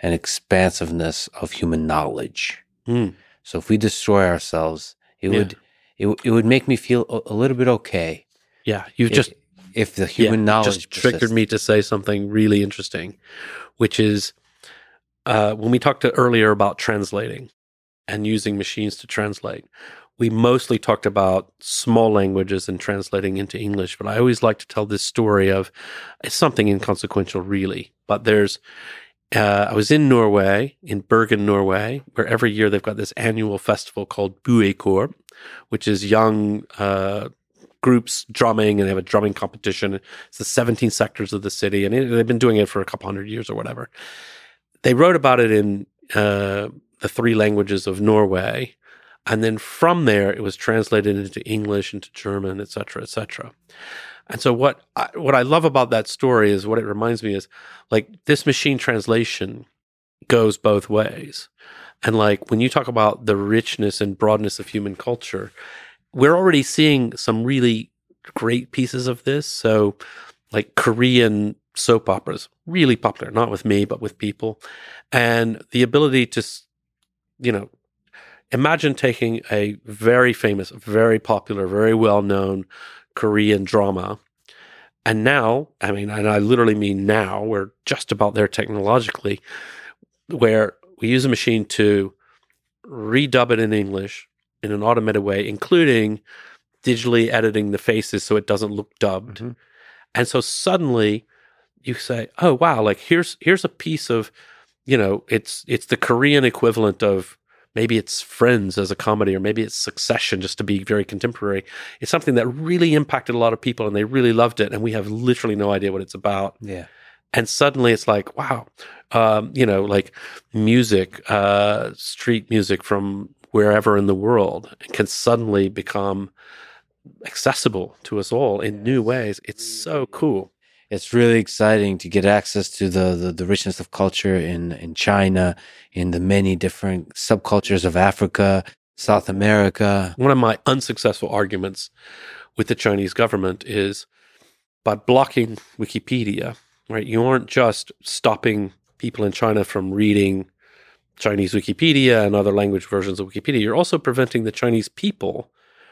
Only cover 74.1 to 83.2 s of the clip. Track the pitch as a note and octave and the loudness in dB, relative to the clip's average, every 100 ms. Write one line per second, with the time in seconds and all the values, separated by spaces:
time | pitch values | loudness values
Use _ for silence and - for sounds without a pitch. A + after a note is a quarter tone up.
74.1 | - G#2 - A2 A2 - - - - - | -8 -8 -6 -8 -10 -18 -20 -20 -20 -4
75.1 | B2 A#2 A#2 A2+ A2 - B2 B2 C#3+ D3 | 0 2 2 0 -4 -4 0 2 4 2
76.1 | C3 A#2+ - - - _ _ _ _ _ | 0 0 -4 -8 -12 _ _ _ _ _
77.1 | _ _ _ B2+ G2+ G#2 _ _ _ _ | _ _ _ -2 -2 -4 _ _ _ _
78.1 | - - - - B2+ C#3+ D#3+ D3+ B2+ C3 | -20 -20 -20 -6 0 0 2 0 0 0
79.1 | A2+ A#2 A2+ - G#2+ G#2 G#2 A2 G#2+ A2 | 0 -2 -2 -2 -2 -2 -4 -14 -2 2
80.1 | B2 B2 A2+ G#2+ G2+ F#2 - - G#2+ A2+ | 4 4 2 0 -2 -6 -12 -2 2 4
81.1 | A2 - G#2 - G2+ F#2 G2+ A2 A2+ A2 | 2 0 -2 -2 -6 -2 0 2 4 4
82.1 | G2+ G2+ G2 G2 F#2+ - - - - _ | 2 2 0 0 -4 -8 -18 -20 -20 _
83.1 | - | -4